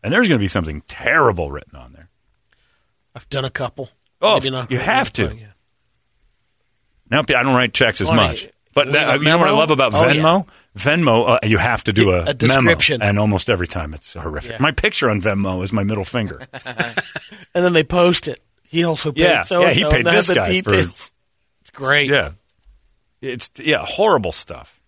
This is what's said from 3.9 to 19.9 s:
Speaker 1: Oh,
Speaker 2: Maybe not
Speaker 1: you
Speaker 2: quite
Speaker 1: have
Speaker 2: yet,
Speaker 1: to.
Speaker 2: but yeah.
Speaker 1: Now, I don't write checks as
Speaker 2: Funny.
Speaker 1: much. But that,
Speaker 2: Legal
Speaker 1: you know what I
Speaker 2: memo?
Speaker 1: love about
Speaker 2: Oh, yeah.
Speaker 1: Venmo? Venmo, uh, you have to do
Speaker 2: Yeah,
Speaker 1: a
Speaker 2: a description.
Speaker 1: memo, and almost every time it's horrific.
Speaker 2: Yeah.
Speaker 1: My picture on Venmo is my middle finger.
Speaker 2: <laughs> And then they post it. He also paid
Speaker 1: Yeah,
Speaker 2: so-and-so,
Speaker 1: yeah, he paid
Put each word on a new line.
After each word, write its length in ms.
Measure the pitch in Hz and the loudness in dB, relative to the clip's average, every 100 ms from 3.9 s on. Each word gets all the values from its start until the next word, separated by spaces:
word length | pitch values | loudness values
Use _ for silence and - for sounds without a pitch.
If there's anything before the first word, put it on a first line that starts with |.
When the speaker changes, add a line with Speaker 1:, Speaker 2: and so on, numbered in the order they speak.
| _ _ _ | _ _ _
Speaker 1:
Oh, 140 | 202 | 0
Speaker 2:
Maybe 160 | 208 131 | 2 0
not 200 | 131 120 | -6 -6
Speaker 1:
you 60 | 123 | -4
Speaker 2:
quite 60 | - | 0
Speaker 1:
have 200 | 240 262 | 0 -2
Speaker 2:
yet, 80 | |
Speaker 1:
to. 120 | - 87 | -4 -4
Speaker 2:
but 80 | 113 | -4
yeah. 80 | 104 _ _ _ _ _ _ _ _ _ _ _ _ _ _ _ _ | -20 _ _ _ _ _ _ _ _ _ _ _ _ _ _ _ _
Speaker 1:
Now, 100 | 135 | -2
I 220 | 147 127 | 0 0
don't 140 | 131 123 | 2 2
write 160 | 123 | 0
checks 260 | - 120 - | 2 0 0
as 60 | 92 | 0
Speaker 2:
Funny. 140 | 165 | 2
Speaker 1:
much. 260 | 90 78 - _ _ | 2 -2 -12 _ _
But 180 | - 135 | 0 2
that, 260 | 147 127 143 | 0 2 0
Speaker 2:
Legal 60 | |
Speaker 1:
you 60 | 151 | 2
know 80 | 165 | 4
what 60 | 156 | 4
I 20 | |
Speaker 2:
memo? 80 | 143 | 4
Speaker 1:
love 120 | 156 | 2
about 220 | 143 127 | 2 2
Speaker 2:
Oh, 120 | 107 127 | 4 2
yeah. 140 | 151 | 4
Speaker 1:
Venmo? 240 | 160 180 180 _ _ 101 | 2 2 -2 _ _ -6
Venmo, 500 | 147 165 151 113 117 | -2 2 2 2 4
uh, 100 | 120 | 2
you 160 | 107 107 | 2 0
have 240 | 117 113 | 0 -2
to 80 | - | 0
do 160 | 104 101 | 2 2
Speaker 2:
Yeah, 140 | 90 85 | 2 -2
Speaker 1:
a 40 | |
Speaker 2:
a 40 | |
description. 680 | 135 113 135 131 160 160 127 | 0 2 2 2 2 0 0
Speaker 1:
memo, 80 | 104 | 0
and 80 | 101 | 0
almost 320 | 107 98 - | 0 0 0
every 160 | 98 87 | -2 -2
time 280 | 92 78 | -6 -8
it's 200 | 76 - | -12 -16
horrific. 380 | 85 80 73 - | -12 -10 -10 -12
Speaker 2:
Yeah. 40 | 113 | -4
Speaker 1:
My 100 | 147 | -2
picture 400 | 143 214 - 131 | 0 -2 0 0
on 100 | 104 | 0
Venmo 440 | 101 98 98 90 | 0 -2 -2 -4
is 80 | 95 | -4
my 100 | 113 | -2
middle 220 | 101 107 | -2 -4
finger. 360 | 95 123 104 - 127 | -6 -6 -6 -10 -16
Speaker 2:
<laughs> 0 | 131 131 113 117 117 - - - - - | -16 -14 -8 -6 -6 -10 -16 -16 -20 -8
And 80 | 175 | 0
then 80 | 180 | 2
they 100 | 170 | 2
post 440 | 143 175 175 170 - | 0 2 2 2 -4
it. 120 | 127 _ _ _ | -12 _ _ _
He 160 | 165 | -2
also 260 | 170 156 151 | 0 -2 -4
paid 80 | 143 | 2
Speaker 1:
Yeah, 200 | 175 139 | 2 2
Speaker 2:
so-and-so, 180 | 87 175 175 | 0 2 2
Speaker 1:
yeah, 40 | |
he 80 | 120 | 2
paid 220 | 151 | 2